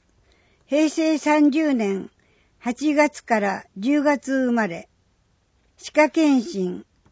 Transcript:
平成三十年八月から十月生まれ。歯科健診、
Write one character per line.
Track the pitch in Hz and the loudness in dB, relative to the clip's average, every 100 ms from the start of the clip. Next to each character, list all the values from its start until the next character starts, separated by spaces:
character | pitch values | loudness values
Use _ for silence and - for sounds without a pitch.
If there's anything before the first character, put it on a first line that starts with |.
| _ _ _ _ _ _ - | _ _ _ _ _ _ -4
平 | 277 311 | 0 0
成 | 330 320 311 | 0 0 0
三 | 302 302 294 | 0 4 4
十 | 285 302 | 2 0
年 | 254 202 196 196 _ _ _ _ _ | 0 -2 -4 -8 _ _ _ _ _
八 | 240 240 294 | -8 -4 0
月 | 294 294 - | 2 2 0
か | - 220 | -4 -2
ら | 202 185 - 190 | -2 -6 -10 -8
十 | 226 294 | -2 0
月 | 285 277 - 269 254 | 2 -2 -2 -2 0
生 | |
ま | 240 202 | 0 -2
れ。 | 170 - _ _ _ _ _ _ _ _ _ | -6 -16 _ _ _ _ _ _ _ _ _
歯 | - | -4
科 | 294 302 | 0 2
健 | 330 311 262 | 4 2 2
診、 | 208 196 180 180 - _ _ | 0 -6 -6 -6 -14 _ _